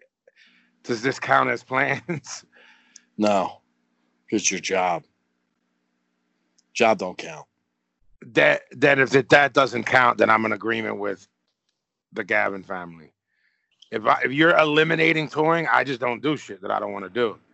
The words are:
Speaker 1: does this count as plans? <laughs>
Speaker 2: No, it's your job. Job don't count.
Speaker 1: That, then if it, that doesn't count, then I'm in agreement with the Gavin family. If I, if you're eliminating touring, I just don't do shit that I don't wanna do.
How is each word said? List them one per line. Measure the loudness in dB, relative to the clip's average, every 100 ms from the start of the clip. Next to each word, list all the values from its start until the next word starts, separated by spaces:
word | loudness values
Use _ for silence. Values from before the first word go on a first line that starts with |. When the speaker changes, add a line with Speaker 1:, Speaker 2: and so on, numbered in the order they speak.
| -10 _ _ _ _ _ _ _
Speaker 1:
does | -8 -6
this | -4 -6
count | 0 0 0
as | -4
plans? | -6 -4 -2 -4 -8 -10 -10 -16 -18
<laughs> | _ _ _ _ _ _ -2
Speaker 2:
No, | 0 0 -2 -8 _ _ _ _ _ _ _
it's | -2 -2
your | -4
job. | -2 -2 0 -2 -8 _ _ _ _ _ _ _ _ _ _ _ _ _ _ _ _
Job | 0 2 2
don't | -2 -10
count. | -14 -16 -20 _ _ _ _ _ _ _ -4
Speaker 1:
That, | 2 2 2 -4
then | 0 2 4
if | 4
it, | 2 6
that | 4 6
doesn't | 2 0 -2
count, | 0 2 4 4
then | 4
I'm | 4 2
in |
agreement | -4 -4 -4 -6 -6
with | -8 -8 _ _ _ _ _ _ _ _ _
the | -12
Gavin | -2 0 0 -4
family. | -10 -12 -12 -18 -20 _ _ _ _ _ _ _ _
If | -4 0
I, | 0
if | 0
you're | 2 4 4
eliminating | 4 2 2 2 0 0 -2
touring, | -2 0 0 0
I | 0
just | 0 -4
don't | -4 -4
do | -4 -4
shit | -8 -12
that | -6
I | -4
don't | -4
wanna | -8 -8
do. | -2 -2 -4 _